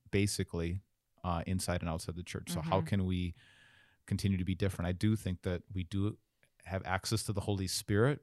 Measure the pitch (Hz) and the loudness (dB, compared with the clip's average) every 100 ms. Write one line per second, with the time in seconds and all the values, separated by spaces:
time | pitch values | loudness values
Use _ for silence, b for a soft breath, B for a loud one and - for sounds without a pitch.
0 | - 101 101 - 92 85 85 95 - _ | -2 2 2 2 -2 -2 -2 -4 -8 _
1 | _ _ 92 85 - 92 - 87 85 80 | _ _ -2 -2 0 -2 0 -2 0 -4
2 | - 85 87 - - 170 160 95 80 101 | -4 -8 -6 -8 -6 -4 0 0 2 0
3 | 92 90 87 - b b b b b b | 2 0 -2 -4 b b b b b b
4 | - 98 101 95 92 92 98 - 87 90 | -4 0 2 2 2 0 0 0 -2 2
5 | 107 107 95 90 95 87 - 95 87 98 | 2 2 0 -4 -2 -4 -4 -8 -4 -2
6 | 101 - _ _ _ _ - 95 - 95 | -2 -4 _ _ _ _ -6 -6 0 -2
7 | - 110 - 101 101 98 92 - - 101 | 0 -2 -2 -2 0 0 0 -4 2 4
8 | 127 147 | 4 2